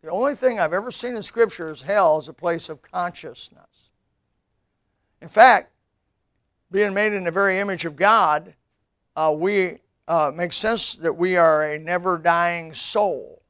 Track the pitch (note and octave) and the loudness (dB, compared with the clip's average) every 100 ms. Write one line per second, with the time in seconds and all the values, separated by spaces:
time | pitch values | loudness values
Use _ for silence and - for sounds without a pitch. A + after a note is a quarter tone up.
0 | D#3 F3+ C4 C#4+ B3+ A3+ D#3+ F3+ A#3 - | -6 -4 -2 0 -2 0 0 -2 -4 -10
1 | A#3+ A#3+ F#3+ - A3+ - E3 D3+ C#3 G#3 | -8 -8 -8 0 0 0 -10 -10 -2 2
2 | F3 D#3 D3 D3+ E3+ E3+ - D#3 _ F3+ | 4 2 -2 -6 -4 -4 -6 -16 _ -8
3 | F3 E3+ D#3 A#2+ - _ _ _ _ _ | -8 -8 -18 -18 -20 _ _ _ _ _
4 | _ _ _ _ _ _ _ _ _ _ | _ _ _ _ _ _ _ _ _ _
5 | _ _ E3 - B3+ G#3 - _ _ _ | _ _ -8 6 8 8 0 _ _ _
6 | _ _ _ _ _ _ _ F#3+ G#3 F#3+ | _ _ _ _ _ _ _ -2 -2 0
7 | G#3+ G3+ F3+ E3+ G3 F#3 G3+ F3+ E3 C#3+ | -2 -2 -4 0 0 0 -4 -6 -8 0
8 | G3 A3+ F3+ D3+ - _ _ _ _ _ | 2 4 4 0 -4 _ _ _ _ _
9 | _ - D#3 D#3 F3+ G#3 F#3 - _ _ | _ -2 0 0 0 0 -2 -6 _ _
10 | - E3 D3+ D3+ F3 - A3 A3+ - - | -2 0 0 -2 -6 -4 -2 -2 -4 -4
11 | E3 E3 F3+ F#3 E3 D#3 D3+ D3+ D#3 F3+ | -4 0 0 4 4 4 0 -4 -4 -2
12 | F3+ F3 E3 E3+ E3+ E3+ D#3+ D3+ - A3 | -2 0 0 2 0 -2 -10 -10 -6 -2
13 | G#3 C#3+ - - _ | -2 -2 -10 -20 _